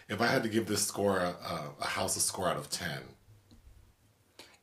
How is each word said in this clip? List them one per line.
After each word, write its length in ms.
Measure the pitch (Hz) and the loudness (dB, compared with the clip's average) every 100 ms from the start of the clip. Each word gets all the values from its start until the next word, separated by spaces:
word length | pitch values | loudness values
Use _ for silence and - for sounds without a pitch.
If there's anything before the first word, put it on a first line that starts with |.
| - | -6
if 120 | 101 | 0
I 60 | 117 | 4
had 160 | 135 | 4
to 60 | 113 | 2
give 180 | 110 104 | 2 2
this 180 | 98 - | 2 0
score 320 | - 101 95 | 2 2 4
a, 120 | 90 | 2
a, 420 | 87 - 82 73 71 | -2 -6 -6 -6 -6
a 40 | - | -4
house 280 | - 95 - | 0 0 0
a 20 | |
score 280 | - - 87 | 0 2 0
out 80 | 73 | 0
of 120 | 73 | -2
ten. 300 | - 87 69 64 - - - _ - - - - _ _ _ _ - - - | -6 -4 -6 -10 -16 -20 -20 _ -20 -20 -20 -20 _ _ _ _ -20 -20 -12